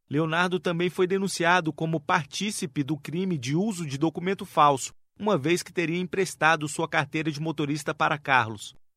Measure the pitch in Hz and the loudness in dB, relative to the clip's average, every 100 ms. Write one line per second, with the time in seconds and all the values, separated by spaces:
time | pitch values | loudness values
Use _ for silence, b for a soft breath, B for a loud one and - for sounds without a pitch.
0 | _ 139 160 165 180 180 180 170 180 - | _ -2 0 0 0 0 -2 0 0 0
1 | 180 196 196 - 170 180 160 151 160 160 | 0 2 -2 0 2 4 2 -2 -2 -2
2 | - 185 143 - 202 - 180 - 135 151 | 0 0 0 -4 -4 -4 -4 -4 -2 -4
3 | - 160 190 165 120 156 214 175 160 135 | -4 -4 -2 -2 0 0 0 -2 -6 -2
4 | 160 180 175 196 190 - 147 135 - - | -2 0 -4 -4 -2 4 6 4 -2 -12
5 | _ - 208 180 135 175 - 180 165 170 | _ -6 0 0 2 0 -2 -4 -2 -2
6 | 185 190 190 - 156 160 147 - 160 160 | -2 -2 -4 2 2 2 0 -4 -2 0
7 | 147 156 156 147 160 156 143 151 - 151 | -2 -2 -4 -2 -4 -2 -2 -2 -4 -2
8 | 156 147 147 131 110 107 - - - | 0 0 2 4 2 -4 -14 -18 -20